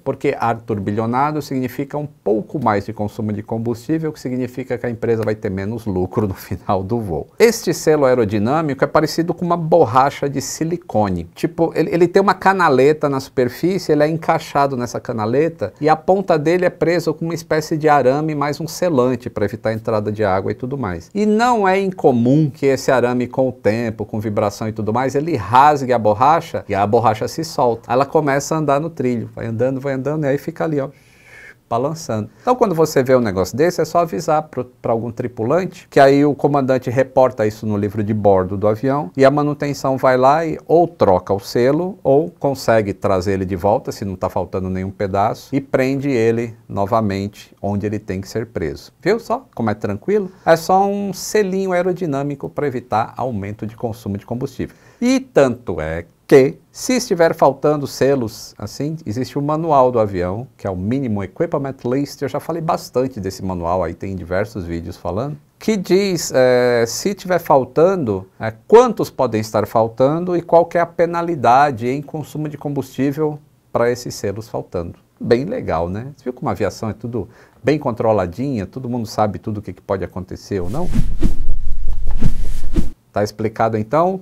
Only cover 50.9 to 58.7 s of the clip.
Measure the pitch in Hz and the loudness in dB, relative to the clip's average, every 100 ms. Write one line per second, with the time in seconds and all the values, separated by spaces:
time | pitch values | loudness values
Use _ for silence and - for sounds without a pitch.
50.9 | 202 202 185 - 214 196 190 190 180 180 | -4 -6 -10 -4 -2 -2 -2 -2 -2 -2
51.9 | 175 180 139 143 143 160 - 143 123 117 | -2 -4 -4 -4 -8 -10 -6 -6 -6 -4
52.9 | 107 110 - 127 110 98 107 110 - 120 | -2 -2 -6 -6 -6 -8 -10 -12 -8 -8
53.9 | 107 104 101 - 120 139 - 80 - _ | -8 -8 -8 -8 -8 -8 -8 -10 -10 _
54.9 | _ 240 262 262 - 135 113 - 85 78 | _ 0 0 0 2 2 0 -6 -6 -6
55.9 | 82 85 _ - 139 135 - _ - - | -6 -10 _ 4 6 6 0 _ -10 -4
56.9 | 254 - 180 165 147 147 135 151 151 135 | -2 -2 2 2 2 0 2 0 0 -4
57.9 | - 131 139 113 - - - 104 | -2 0 0 -2 -8 -18 -14 -14